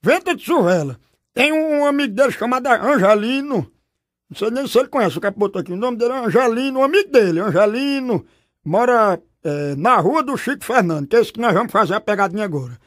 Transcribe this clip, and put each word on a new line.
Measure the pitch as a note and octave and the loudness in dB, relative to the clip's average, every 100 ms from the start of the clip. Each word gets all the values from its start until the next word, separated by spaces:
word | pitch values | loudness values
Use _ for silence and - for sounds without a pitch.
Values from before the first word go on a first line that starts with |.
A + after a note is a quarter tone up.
Venta | F3+ E4+ F4+ | 2 0 0
de | E4 | -6
Suvela. | - E4 F3+ F3+ C#3+ B2 _ _ _ | 0 0 2 0 -2 -8 _ _ _
Tem | - C#4+ | -2 0
um | D#4 D#4 D4 | 0 0 0
amigo | C#4+ C#4+ C#4 | 0 0 -2
dele | G3 C4+ | 0 0
chamado | - A3+ B3+ B3 | 0 -2 -2 0
Angelino. | A#3 A3 C#4+ F#3+ G#3+ G#3+ C4+ C#4+ A#3+ B2 _ _ _ _ _ _ | 0 2 2 4 4 2 -4 -2 -4 -4 _ _ _ _ _ _
Não | - | -6
sei | G#3+ | -4
nem | B3 C#4 | -4 0
se | A3+ | 0
ele | C4 | 2
conhece, | C#4 G3+ B2 | 0 0 0
o | |
cara | G3+ G3+ | -6 -2
botou | G3+ G3 | -4 -2
aqui. | F3 | -8
O | F3+ | -4
nome | B3 A#3 | -4 -2
dele | A#3+ | -2
é | C4 | -2
Angelino, | A#3 F3 B3+ A3+ C4+ C4 | 0 2 2 0 -2 0
um | |
amigo | C4+ F#4 G4+ | 2 2 4
dele, | C#4 G3 E3 | 4 4 0
Angelino. | G#3 D#3+ G#3 A3+ C#4 C#4 B3+ F#3+ - _ _ _ | 0 2 2 2 -2 -2 -2 -4 -4 _ _ _
Mora, | - F#3 B3 A#3+ G#3 F3 _ _ | -4 0 2 2 2 0 _ _
é, | E3 D3 D3 C#3 | -6 -4 -6 -2
na | G3+ A#3+ | 2 2
rua | F3 D#4 | 2 0
do | C4+ C4 | -2 -4
Chico | - C#4+ | -4 -6
Fernandes, | - B3 F3+ D#3 C#3+ | -2 0 0 -2 0
que | A#3 | 0
é | |
esse | A3 | 0
que | A3 | -2
nós | A#3 | 0
vamos | F#3 A#3+ | 0 0
fazer | G3+ F#3 | 0 0
a | G3+ | -2
pegadinha | G#3+ G3+ G3 F#3+ | -2 -2 -2 -2
agora. | G#3 D3 B2+ A#2+ | -6 -6 -8 -14